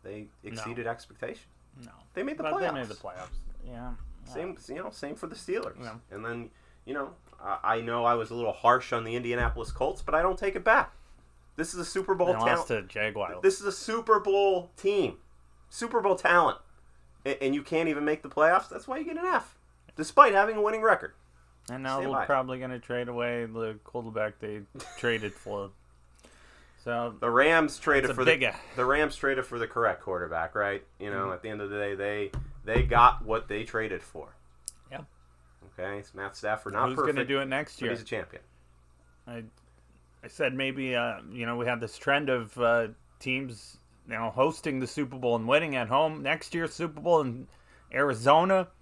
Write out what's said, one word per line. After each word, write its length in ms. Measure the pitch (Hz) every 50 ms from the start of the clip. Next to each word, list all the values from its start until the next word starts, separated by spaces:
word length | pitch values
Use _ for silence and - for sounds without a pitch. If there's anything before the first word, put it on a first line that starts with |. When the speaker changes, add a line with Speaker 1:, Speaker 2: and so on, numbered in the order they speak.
| _
Speaker 1:
They 240 | 95 101 107 107 - _ _ -
Speaker 2:
No. 80 | 107
Speaker 1:
exceeded 340 | 113 110 107 113 117 123 113
expectation. 600 | 117 117 - - _ - - - - - - - _ _ _ _ _ - 233
Speaker 2:
No. 100 | 233 233 - - - _ _
Speaker 1:
They 100 | 185 226
made 140 | 269 302
the 60 | 311 -
Speaker 2:
But 120 | 302 311
Speaker 1:
playoffs. 40 | 392
Speaker 2:
they 120 | - - -
made 140 | 135 - -
the 40 | -
playoffs. 440 | - - 98 90 92 92 - - - - - - - -
Yeah. 260 | 123 123 117 123 127 120 120 - - - - -
Speaker 1:
Same, 320 | - 123 151 170 190 175 - -
Speaker 2:
Yeah. 80 | - 131
Speaker 1:
you 80 | 165 190
know, 60 | 208
same 260 | - - - 143 151
for 120 | - -
the 80 | 160 143
Steelers. 460 | - - - 185 233 - - - -
Speaker 2:
Yeah. 120 | 123 113 110 117 - _
Speaker 1:
And 140 | 95 104 110
then, 240 | 117 117 117 117 117 _ - - - - - _
you 100 | 123 139
know, 180 | 147 139 - - - _ - - -
I, 180 | - 98 95 - - 104 113
I 20 | 113
know 220 | 113 117 117 120 117
I 120 | 120 120
was 160 | 117 110 110
a 40 | 117
little 160 | 120 117 107
harsh 400 | - - - 117 123 131 123 -
on 140 | 123 113 113
the 100 | 110 117
Indianapolis 560 | 123 120 120 120 123 120 117 - 120 113 -
Colts, 300 | - - 131 151 - -
but 120 | - - 147
I 80 | 156
don't 160 | 170 190 185
take 200 | - 208 196 190
it 80 | - 175
back. 260 | 226 220 285 - - - - - _ - - - _ _ - - - -
This 180 | - 165 160 -
is 60 | 180
a 60 | 165
Super 300 | - - 185 190 196 190
Bowl 120 | 170 180
Speaker 2:
They 60 | 175 -
lost 340 | 110 113 117 - 170 160
Speaker 1:
talent. 0 |
Speaker 2:
to 260 | - 123 107 92 92 -
Jaguars. 440 | 107 107 107 101 107 98 87 87 90
Speaker 1:
This 200 | - 190 190 -
is 40 | 202
a 60 | 202
Super 480 | 190 - - - 220 233 226 226 220 208
Bowl 520 | 202 202 196 202 202 196 190 175 175 - _
team, 440 | - - 190 208 196 160 107 - - - - - - _ - _ _ - -
Super 320 | - - 233 233 240 233
Bowl 140 | 190 202 185
talent, 420 | 180 - - 175 175 165 127 - - - - - - - - - - _ - - - -
and, 120 | 135 135 -
and 140 | 135 135 139
you 60 | 147 139
can't 240 | - 165 160 165 160
even 140 | 151 143 147
make 160 | 151 151 151 -
the 60 | 143
playoffs. 380 | - - 151 165 180 190 - -
That's 180 | - - -
why 100 | - 254 302
you 60 | 302
get 120 | 339 320
an 80 | 330 349
F, 320 | 370 339 - - - - _ _ _ _ _ _ - _
despite 380 | - 156 - - - 285 240 196
having 220 | 196 202 220 220
a 40 | 214
winning 200 | 208 208 220 220
record. 320 | 220 220 185 - - - - _ _ _ _ _ _ _ _ _ _ -
Speaker 2:
And 100 | 120 131 135
now 140 | 131 135
Speaker 1:
Stand 140 | 139 135 135
Speaker 2:
they're 80 | 135 131
Speaker 1:
by. 60 | 95
Speaker 2:
probably 340 | - 143 131 131 127 131 127
gonna 180 | 131 127 127 120
trade 280 | - - 123 123 123
away 380 | 120 120 120 120 120 120 120 117
the 320 | 110 110 113 113 110 107 104 _
quarterback 560 | - - 123 117 113 110 113 107 107 - _
they 220 | - 107 104 107 101 _ _ 131
Speaker 1:
<laughs> 180 | - - -
Speaker 2:
traded 360 | - - 120 117 110 107 104 -
for. 380 | - - - 101 101 98 95 - - _ _ _ _ _ _ _ - _ - - _ - - - - - _ _ - -
So 320 | 120 120 120 120 120 107 101
Speaker 1:
The 100 | - 120
Rams 500 | 117 123 139 160 165 165 156 143 - -
traded 260 | - 156 143 139 131
Speaker 2:
it's 60 | 123
a 40 | 127
Speaker 1:
for 100 | 123 127
Speaker 2:
big 160 | 156 160 135
Speaker 1:
the 60 | 131 110
Speaker 2:
F. 120 | - - - - -
Speaker 1:
the 100 | - 127
Rams 300 | 127 139 147 151 143 -
traded 300 | - - 139 135 131 131
for 120 | - 123
the 80 | 120 113
correct 340 | - - 117 117 104 87 -
quarterback, 540 | - 101 92 87 87 82 82 82 82 82 -
right? 280 | 104 104 101 98 98 - - _ _
You 100 | 98 104
know, 140 | 101 98 98
Speaker 2:
Mm-hmm. 80 | 98 92
Speaker 1:
at 80 | 90
the 80 | - 110
end 120 | 107 104
of 80 | 101 101
the 80 | 101
day, 180 | 104 101 101 101
they, 360 | 95 98 104 104 104 101 98 - - - - - - -
they 200 | 110 113 123 131
got 420 | 131 120 117 120 123 - - -
what 220 | 107 110 113 -
they 160 | - 104 107 113
traded 400 | - - 113 110 107 95 82 -
for. 320 | - - 80 71 - - - _ - - - _ - - - - -
Speaker 2:
Yeah. 80 | 131 - 147 _ _ _ - _ _ _ _ _ - _ - 95 - -
Speaker 1:
Okay, 180 | 90 98 101 101
it's 140 | 98 - -
Matt 220 | 92 98 98 -
Stafford, 360 | - - 104 107 107 - 101 98
not 160 | 110 127 127
Speaker 2:
Who's 60 | 131
Speaker 1:
perfect, 180 | 143 117 143 147
Speaker 2:
gonna 120 | 139 123
do 120 | 127 139 135
it 60 | 139
next 280 | 135 131 139 151 - -
Speaker 1:
but 40 | - 131
Speaker 2:
year? 80 | 117
Speaker 1:
he's 100 | 104 113
a 40 | 113
champion. 380 | - 120 107 - - - - - _ _ _ _ _ _ _ _ _ _ _ _ _ _ _ _
Speaker 2:
I, 160 | - 120 117 110 110 _ _ _ _ _ _ _ _ _ _ _ _ _ _ -
I 40 |
said 260 | - - - 156 127 127
maybe, 420 | 131 135 135 131 139 135 131 123
uh, 240 | 120 120 120 107 92 - -
you 140 | 104 123 117
know, 80 | 117 120
we 80 | 120 120
have 140 | 120 123 117
this 180 | 117 107 -
trend 320 | - - 143 143 147 147 135
of, 260 | 131 123 113 104 - 123
uh, 280 | 120 117 117 117 113 107 113 - _ _ _ _
teams, 580 | - 131 127 131 139 127 117 107 - - - - _ _ _ _ _
you 60 | 120 113
know, 160 | 110 117 113
hosting 500 | - 127 131 156 160 - - 160 135 131
the 80 | 127
Super 300 | 117 - 151 143 123 135
Bowl 180 | 131 127 120 117
and 120 | 117 113
winning 280 | 117 135 151 170 156 139
at 120 | 127 120
home. 340 | 107 123 139 160 160 156 151
Next 320 | 139 135 156 160 - - -
year's 200 | 170 165 151 -
Super 260 | - 170 165 156 147
Bowl 200 | 147 170 170 156
in 260 | 143 127 117 127 - - - - - _ - - _ - -
Arizona. 760 | 127 143 143 127 110 117 139 147 160 175 190 190 185 180 - _ _